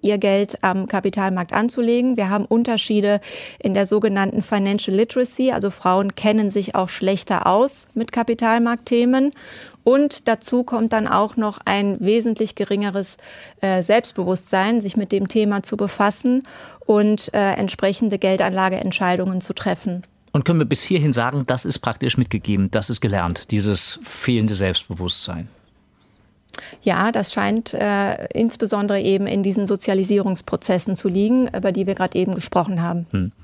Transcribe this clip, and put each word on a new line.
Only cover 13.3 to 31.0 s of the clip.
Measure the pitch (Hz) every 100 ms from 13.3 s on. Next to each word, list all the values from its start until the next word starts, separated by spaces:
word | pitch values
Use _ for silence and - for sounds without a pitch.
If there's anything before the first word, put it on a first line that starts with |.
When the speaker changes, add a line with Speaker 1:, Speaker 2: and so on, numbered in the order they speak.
| - - -
Speaker 1:
äh, | 196 185
Selbstbewusstsein, | 180 220 240 - 180 180 - 190 196 233
sich | 202 220
mit | 202
dem | 196 190
Thema | 226 208 202
zu | - 208
befassen | 202 - 208 202 247 254 262 - - - -
und, | 208 208 214 -
äh, | - 196
entsprechende | - 196 - 285 294 226 190
Geldanlageentscheidungen | 190 190 185 185 190 190 190 - 185 180 185 185
zu | -
treffen. | - 214 - 208 180 - _ _ 147
Speaker 2:
Und | 135
können | 170
wir | 139
bis | 139
hierhin | - 185 147
sagen, | 120 120 143 127
das | 123
ist | - -
praktisch | - - 131 -
mitgegeben, | 123 107 - 101 98
das | 110 -
ist | 117
gelernt, | 113 101 87 82 -
dieses | 107 101 98 - -
fehlende | - - - 120 110 98
Selbstbewusstsein? | 95 90 - 85 90 - - 85 85 _ _ _ _ _ _ _ _ _ _ - - -
Speaker 1:
Ja, | - 175 208
das | 226 190
scheint, | - 202 220 - -
äh, | 208 202 196 - -
insbesondere | - 226 - 208 214 202 202
eben | 196 190 196
in | 196
diesen | 196 190 196
Sozialisierungsprozessen | 190 - 190 190 202 190 185 - - - 180 185
zu | 190